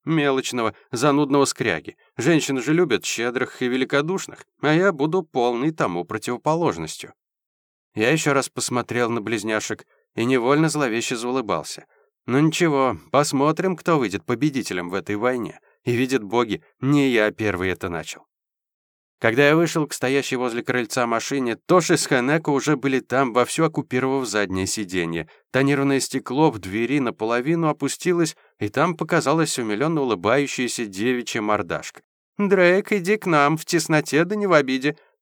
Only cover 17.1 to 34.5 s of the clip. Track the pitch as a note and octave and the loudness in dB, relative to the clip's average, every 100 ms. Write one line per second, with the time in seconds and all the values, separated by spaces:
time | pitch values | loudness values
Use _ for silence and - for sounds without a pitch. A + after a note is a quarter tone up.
17.1 | A#2 G#2+ F2 G#2+ F2+ F#2 F2+ F#2+ E2 D#2 | 4 2 0 -2 0 -2 -2 -6 -8 -10
18.1 | - _ _ _ _ _ _ _ _ _ | -16 _ _ _ _ _ _ _ _ _
19.1 | _ A2+ A2+ C#3+ D#3+ E3+ E3 D3 - B2+ | _ 0 4 6 6 2 0 -2 -2 0
20.1 | C#3 B2+ B2+ B2 A#2 - B2 A2+ - A#2+ | 0 0 -2 -2 -4 -2 -2 -2 -2 0
21.1 | A#2 - C#3 B2 A2 - F3+ D#3+ D#3+ - | -2 -2 -2 -2 -4 4 4 4 0 2
22.1 | D3+ B2+ D#3+ D#3+ C#3+ C#3 D3+ C3+ C3 - | 0 2 0 2 0 2 0 2 -2 0
23.1 | B2 C3 A2+ A#2+ - D#3+ D#3 C3 B2+ C3 | 0 2 2 0 2 0 0 -2 -2 0
24.1 | C3+ B2 G#2 G2+ F#2 F#2+ - F#2+ F#2 E2+ | -2 -2 -2 0 -2 -2 -4 -4 -2 -2
25.1 | E2 D#2+ - _ B2+ C#3 C#3+ C#3 C#3 - | -4 -8 -14 _ 0 2 2 2 0 -2
26.1 | C3+ - B2+ D#3 A2+ F#2 G#2 A#2 C#3+ A#2+ | -6 -4 2 2 2 -6 -4 0 0 -2
27.1 | - A2 A#2 B2+ E3+ D#3+ D3 C#3 - F3+ | -4 -2 -2 0 0 -2 -2 -4 -4 -2
28.1 | E3+ D#3+ - _ _ G#2 C3 E3 D#3+ E3 | 0 0 -4 _ _ -6 0 0 -2 0
29.1 | E3+ B2+ D#3+ D#3 - A2+ G#2 D3 D#3+ C3 | 0 2 0 0 -2 -2 -2 0 0 0
30.1 | G2+ F#2+ C3 C#3 - B2 - A2+ F#2+ A#2 | 0 2 2 0 -2 -4 -4 -8 -2 -2
31.1 | B2 A#2 B2 G#2+ G#2 F2 D#2 - - _ | -2 -2 -4 0 0 -2 -6 -8 -16 _
32.1 | _ _ - G3+ F#3 F3 F#3 G#3 G#3 E3+ | _ _ -4 0 4 4 2 2 -2 0
33.1 | G#3+ - D#3 C#3+ D#3 - E3+ D#3 D#3 C#3 | -2 2 2 2 0 0 -2 2 0 2
34.1 | C#3 F3 G#3+ G3+ | 0 0 -2 4